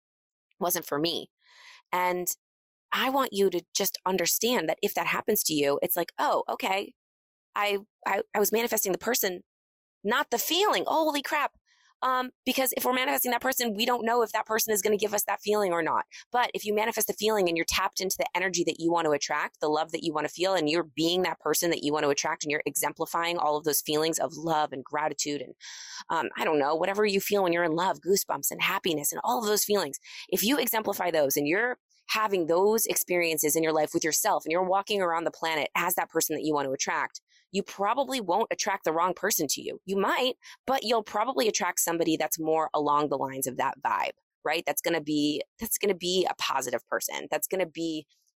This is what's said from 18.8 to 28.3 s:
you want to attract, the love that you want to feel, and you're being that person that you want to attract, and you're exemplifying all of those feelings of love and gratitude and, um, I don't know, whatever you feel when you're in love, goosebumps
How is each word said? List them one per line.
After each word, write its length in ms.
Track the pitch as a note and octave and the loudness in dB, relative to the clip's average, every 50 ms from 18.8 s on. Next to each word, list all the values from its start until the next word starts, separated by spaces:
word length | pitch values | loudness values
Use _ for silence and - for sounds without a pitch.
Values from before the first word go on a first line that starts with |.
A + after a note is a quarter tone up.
you 100 | E3 E3 | 0 2
want 140 | E3+ E3+ E3 | 2 2 4
to 60 | D#3 | 2
attract, 500 | D3 C#3+ - - D3+ D3 E3+ - - - | 2 2 0 -2 -2 -2 -4 -4 -6 -4
the 80 | - D3+ | -2 0
love 240 | D3+ D3+ D#3+ E3 - | 0 0 0 -2 -4
that 100 | - - | -4 -4
you 120 | E3 D3+ | -4 -2
want 120 | D3+ D3 | -2 -4
to 60 | D3 - | -4 -4
feel, 220 | - F3 F#3+ F#3+ | -2 -2 0 2
and 140 | F3+ D#3 D3 | 2 2 2
you're 200 | D#3 F3 E3 D#3 B2+ | 2 0 0 -2 -2
being 260 | - D#3+ E3 F3 F#3 F#3 | 0 2 2 2 2 0
that 180 | E3+ D#3+ - | -2 -4 -4
person 280 | - D3+ D3+ - - E3+ | -2 0 0 2 2 0
that 140 | E3 - - | 0 0 0
you 100 | C#3+ D3 | -2 0
want 120 | D3+ D3+ | 2 2
to 60 | C#3+ | 2
attract, 320 | C#3+ - - D#3 D#3+ - - | 2 2 0 -4 -4 -6 -4
and 80 | D3 | -4
you're 120 | C#3+ D3+ - | -4 -4 -2
exemplifying 720 | - C#3+ - - D3 D#3 - D#3+ - - E3+ E3+ E3+ F3 | -4 -4 -2 -2 -4 -2 -4 -4 -2 -2 0 0 0 0
all 200 | F3 - D3+ D3 | 0 2 2 2
of 80 | D3+ D#3 | 2 2
those 180 | D#3+ C#3+ - - | 0 0 0 0
feelings 360 | - D3+ D3+ D#3 E3 D#3+ - | 0 0 2 2 2 0 0
of 140 | - C3+ D#3+ | -2 -4 -4
love 380 | D3+ D3+ E3 D#3+ D3+ D3+ C#3+ C3 | -6 -4 0 0 0 0 0 -2
and 100 | C3+ B2+ | -8 -10
gratitude 600 | - C#3+ D3+ D3+ D#3 D3 - - D3 C#3+ C#3+ B2+ | -6 -4 -2 -2 -2 -2 -4 -4 -4 -4 -6 -6
and, 120 | - - _ - - - - - - - - - - | -10 -16 _ -18 -18 -16 -16 -16 -16 -16 -14 -8 -4
um, 220 | - E3 C3+ - - - | -2 -2 -2 -2 -4 -4
I 60 | A#3+ | 0
don't 140 | G3 D#3+ D3 | 2 2 2
know, 160 | C3+ C#3 D#3+ | 2 2 2
whatever 300 | D#3+ F3 F#3+ G3 G3+ G#3+ | 0 0 0 0 2 2
you 160 | G#3+ G3 G3 | 2 2 0
feel 220 | G3 - G3+ G3+ F#3+ | 0 0 2 2 4
when 100 | F3 E3+ | 4 2
you're 120 | E3+ F3 | 2 2
in 120 | E3+ D#3 | 2 0
love, 240 | E3 F3+ F#3+ E3+ - | 0 0 0 -2 -2
goosebumps 500 | - E3 G3+ F#3+ - - | 0 2 2 2 2 0